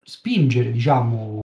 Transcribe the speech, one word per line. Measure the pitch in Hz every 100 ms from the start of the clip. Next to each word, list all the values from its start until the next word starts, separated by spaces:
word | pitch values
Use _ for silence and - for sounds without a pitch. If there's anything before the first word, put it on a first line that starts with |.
spingere, | - - 233 226 139 120 117
diciamo, | 117 127 131 117 113 107 107 -